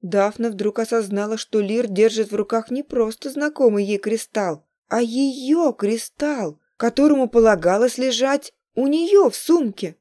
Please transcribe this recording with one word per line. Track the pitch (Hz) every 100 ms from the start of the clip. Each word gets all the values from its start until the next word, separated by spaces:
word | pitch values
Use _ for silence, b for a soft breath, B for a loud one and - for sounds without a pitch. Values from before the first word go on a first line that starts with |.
Дафна | 185 202 202 208 233
вдруг | 202 202 214
осознала, | 226 233 208 202 208 220
что | - 220
Лир | 202 220 240
держит | 190 220 220 214
в | 208
руках | 202 226 226
не | 247
просто | 285 247 220 220 285
знакомый | 269 294 302 262 208
ей | 202 202
кристалл, | 208 220 - - 190 151 _ _ _
а | 226
ее | 240 233 277 262 262 311 330
кристалл, | 220 202 226 - _ 294 285 185 147 _ _
которому | 233 233 294 285 254
полагалось | 233 226 202 165 196 240 247
лежать | 262 226 269 277 - _ _ -
у | 269
нее | 302 339 403 330
в | -
сумке. | - 339 254 - 180 160